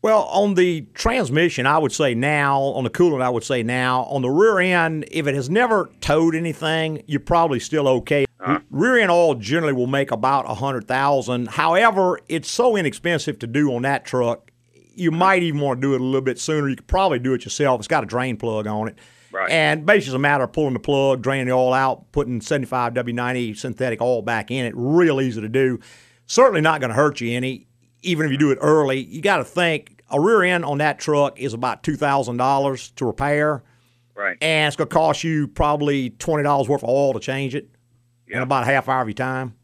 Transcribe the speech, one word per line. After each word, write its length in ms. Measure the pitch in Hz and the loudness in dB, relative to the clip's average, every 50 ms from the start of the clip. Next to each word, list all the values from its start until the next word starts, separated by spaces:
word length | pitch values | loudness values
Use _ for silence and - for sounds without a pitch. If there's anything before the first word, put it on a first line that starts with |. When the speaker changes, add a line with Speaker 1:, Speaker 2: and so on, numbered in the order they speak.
| - | 2
Speaker 1:
Well, 220 | 214 220 214 180 | 4 2 2 2
on 300 | - - 190 208 208 196 | 0 0 0 2 2 4
the 260 | 175 180 180 175 160 117 - _ | 2 2 2 2 -2 -6 -12 _
transmission, 680 | - - 226 240 262 214 123 127 151 170 170 151 - 123 | -4 -2 -2 0 0 -2 0 0 2 2 2 0 0 2
I 140 | 135 147 160 | 2 2 4
would 140 | 156 131 - | 2 0 0
say 200 | - 156 135 120 | 0 0 0 0
now. 480 | 113 127 143 151 147 143 139 139 139 | 0 0 0 0 0 2 2 2 2
On 220 | 139 139 123 117 131 | 0 -2 -2 -2 -4
the 80 | 117 | -4
coolant, 320 | - - 175 175 151 131 127 | 0 2 2 2 2 2 -2
I 80 | 127 | 0
would 140 | 123 117 110 | -2 -2 -2
say 180 | - 139 123 117 | -2 -4 -2 -2
now. 400 | 113 123 127 127 127 127 127 127 | -2 -2 0 0 2 0 0 -2
On 140 | - 143 143 | -2 -4 -2
the 80 | 127 123 | 0 0
rear 300 | 135 160 208 226 214 190 | 4 4 4 6 4 4
end, 460 | 180 185 180 175 165 160 160 156 - - - | 2 2 2 2 2 0 -2 -4 -8 -6 -6
if 160 | 165 151 143 | -4 -2 -2
it 60 | 135 | -2
has 120 | 143 127 127 | -2 -2 -2
never 420 | 170 214 247 240 220 202 170 - - _ | 0 2 2 2 2 0 0 -2 -8 _
towed 340 | - - 147 156 165 165 160 | -2 0 2 4 4 2 0
anything, 720 | 160 170 165 151 - 165 156 156 160 160 160 156 147 - | 0 -4 -4 -6 -4 -4 -2 -2 -2 -2 -4 -6 -8 -8
you're 140 | - 151 139 | -6 -6 -6
probably 400 | - - 170 170 165 165 139 120 | -2 0 2 2 2 2 0 -2
still 260 | - - - 156 143 | -4 -4 -2 0 2
okay. 380 | 135 131 123 - - 151 143 135 - _ _ | 2 2 2 2 0 0 0 0 -2 _ _
Speaker 2:
Uh-huh. 180 | 95 92 - - - _ - | -4 -2 -2 -2 -4 _ -4
Speaker 1:
Re-, 180 | 139 175 247 | 0 2 4
rear 80 | 262 240 | 4 4
end 140 | 220 185 170 | 4 4 4
oil 240 | 175 175 165 143 | 4 4 4 2
generally 360 | 120 104 98 135 165 165 151 139 | 0 -2 -2 -2 0 0 0 0
will 140 | 127 123 | 0 0
make 240 | 127 135 139 139 139 | 0 0 -2 0 0
about 400 | 127 110 110 131 139 139 123 - | -2 0 0 2 2 2 0 -2
a 40 | 113 | -6
hundred 340 | 98 123 139 135 123 104 - | -4 -4 -4 -4 -4 -4 -4
thousand. 600 | 123 131 139 143 143 139 117 110 127 120 123 110 | -2 0 2 2 2 0 0 -2 -4 -4 -4 -6
However, 680 | - - 151 160 165 185 226 233 208 190 190 180 175 - _ _ | -2 0 0 2 4 4 4 4 4 4 2 2 0 -2 _ _
it's 220 | - 160 147 - | -6 -6 -6 -6
so 260 | - - 247 254 226 | -2 0 2 2 2
inexpensive 600 | 202 180 143 - - - 175 170 151 - - 135 - | 2 0 -2 -4 -4 -4 -2 -2 -2 -2 -4 -8 -8
to 80 | - | -10
do 260 | 117 117 143 151 143 123 | -4 0 0 0 0 0
on 60 | 120 120 | 0 -2
that 220 | 139 139 123 - | -2 -2 -2 -4
truck, 460 | - - 127 123 117 117 - _ _ _ _ _ _ _ _ _ _ _ | -4 -2 0 0 0 -2 -4 _ _ _ _ _ _ _ _ _ _ _
you 200 | - 180 165 156 | -2 -2 0 2
might 320 | 165 180 190 190 185 175 | 2 4 4 4 4 2
even 160 | 170 151 147 | 0 -2 -2
wanna 200 | 147 139 127 123 | -2 -2 -2 0
do 140 | 135 139 135 | 0 0 0
it 60 | 127 | 0
a 40 | 127 | 0
little 160 | 127 131 135 | 0 0 0
bit 200 | 131 131 123 - | 0 0 -4 -4
sooner. 280 | - - 160 151 147 139 | -4 -2 -2 0 0 -2
You 60 | 131 | -4
could 140 | 123 - _ | -4 -4 _
probably 320 | - 185 196 190 151 120 | 0 2 2 2 2 0
do 120 | 123 131 131 | 0 0 -2
it 100 | 123 - | -2 -4
yourself. 360 | - - - 151 139 127 117 | -8 -4 0 2 2 2 0
It's 60 | 107 | 0
got 160 | - 160 151 117 | -2 -2 -2 -2
a 40 | |
drain 300 | 92 95 120 127 131 120 | -2 -4 -4 -2 -2 -4
plug 300 | 104 - 117 110 107 107 | -4 -4 -4 -4 -2 -4
on 220 | 107 107 107 110 113 | -4 -4 -4 -6 -6
it. 100 | 110 _ - - _ _ _ _ | -8 _ -20 -20 _ _ _ _
Speaker 2:
Right. 220 | - 95 - - - | -8 -6 -4 0 0
Speaker 1:
And 340 | 165 156 151 151 156 151 | 2 2 2 0 0 2
basically 280 | 165 208 202 - 127 131 | 2 2 2 2 0 -4
it's 20 | |
a 20 | 131 | 0
matter 240 | 139 143 147 139 131 | 2 2 2 2 0
of 100 | 117 - | -2 -2
pulling 200 | - 151 139 127 | -2 -2 0 -2
the 80 | 113 | -4
plug, 420 | - - 143 139 135 135 135 127 107 | -2 0 0 2 2 2 0 0 0
draining 240 | 131 135 135 131 | -2 -2 -2 -2
the 60 | 123 127 | 0 0
oil 200 | 127 127 127 127 | 2 2 2 2
out, 380 | 131 135 135 123 - - _ | 2 2 0 -2 -4 -8 _
putting 300 | _ 147 143 120 123 117 | _ -4 -2 -2 -4 -6
seventy-five 540 | 104 - 156 143 127 - - 127 123 120 120 | -4 -2 -2 -2 -2 -4 -4 -4 -4 -2 -2
W 200 | 127 120 120 117 | -4 -4 -4 -4
ninety 400 | 120 123 123 127 127 120 113 107 | -4 -4 -4 -4 -4 -4 -6 -8
synthetic 480 | - - 131 113 - 131 127 117 107 117 | -8 -10 -10 -6 -4 -4 -4 -2 -2 0
oil 180 | 123 127 117 | 0 0 -2
back 300 | 101 113 117 110 104 - | -2 -4 -4 -4 -4 -6
in 160 | 123 131 127 | -6 -4 -4
it. 80 | 117 107 | -6 -6
Real 460 | 117 120 131 151 175 180 165 143 135 | -6 -4 0 2 4 4 4 2 2
easy 200 | 135 131 113 113 | 0 -2 -4 -6
to 80 | 107 110 | -8 -2
do. 300 | 113 131 135 131 127 110 - - - - - _ _ _ _ | 0 2 2 2 0 -2 -8 -14 -20 -20 -20 _ _ _ _
Certainly 360 | _ - - 254 269 208 165 151 | _ 4 4 4 6 4 4 2
not 180 | 160 160 151 | 2 0 0
gonna 140 | 131 123 110 | -2 -2 2
hurt 260 | 117 147 151 147 - | 2 2 2 2 -2
you 160 | 120 117 117 | -6 -4 -4
any, 320 | 123 127 131 131 - - _ _ _ _ _ _ _ - | -2 -4 -4 -6 -8 -14 _ _ _ _ _ _ _ -4
even 240 | 175 175 151 156 | -4 -2 0 0
if 60 | 151 131 | 0 2
you 60 | 139 | 2
do 120 | 151 143 | 2 2
it 80 | 135 127 | 2 2
early. 380 | 139 147 151 160 147 135 135 135 | 4 4 4 4 4 2 0 -4
You 220 | 123 - 92 151 147 | -6 -8 -12 -2 0
gotta 220 | 202 196 165 127 | 0 2 2 -2
think, 460 | - - 170 180 170 160 147 - - _ _ _ _ | -4 -2 0 0 0 0 -2 -6 -12 _ _ _ _
a 100 | - 143 | -2 2
rear 220 | 151 202 233 214 180 | 2 4 4 4 4
end 220 | 180 180 175 170 | 4 2 0 0
on 120 | 143 143 139 | -2 -2 0
that 200 | 151 151 143 - | 0 0 0 -2
truck 420 | - - 151 143 143 139 - - | -2 0 2 2 2 2 0 -6
is 140 | 127 135 110 | -8 -8 -6
about 300 | 113 123 127 110 - _ | -4 -4 -4 -4 -4 _
two 120 | - 156 | -6 -4
thousand 400 | 127 151 143 139 139 131 117 120 120 | 0 0 2 2 2 0 -2 -2 0
dollars 520 | 127 131 139 139 139 139 135 123 - - _ | 2 2 2 2 2 0 -2 -4 -10 -16 _
to 100 | - 135 | -4 -4
repair. 560 | 117 104 - 139 143 147 147 151 151 151 127 - _ _ _ _ _ _ _ _ _ _ | -4 -2 -2 -2 0 0 0 0 0 -2 -4 -8 _ _ _ _ _ _ _ _ _ _
Speaker 2:
Right. 200 | - 101 98 90 - - | -6 -4 -4 -4 -2 -2
Speaker 1:
And 240 | 156 160 156 151 | 0 2 2 2
it's 100 | 151 143 | 0 0
gonna 140 | - 156 - | -2 -4 0
cost 320 | - 165 160 156 147 - - | 2 2 2 2 0 0 -2
you 240 | 170 160 151 147 | -4 -2 -2 -4
probably 640 | - - - 160 151 147 147 147 147 143 139 131 123 | -4 -2 -2 0 0 0 0 0 0 0 0 -2 -6
twenty 320 | - _ - - 160 151 143 | -8 _ -6 -2 -2 0 0
dollars 260 | 143 143 139 135 110 | 0 2 0 2 0
worth 140 | 147 139 - | -2 -2 0
of 60 | 117 | 0
oil 240 | 123 139 143 139 131 | 2 2 2 2 0
to 60 | 110 | -2
change 340 | - - 131 135 139 131 120 | -4 -6 -6 -4 -4 -4 -6
it, 140 | 143 - _ _ _ _ _ _ _ _ _ _ _ _ _ 101 | -8 -10 _ _ _ _ _ _ _ _ _ _ _ _ _ -6
in 60 | 127 131 | -6 -2
about 200 | 127 139 131 120 | 0 0 0 2
a 20 | |
half 220 | 120 139 135 127 - | 2 0 0 0 0
hour 140 | 131 127 127 | -2 -2 -2
of 60 | 110 | -4
your 60 | 101 | -4
time. 400 | - 127 127 131 131 131 123 107 _ | -6 -6 -4 -4 -6 -8 -8 -12 _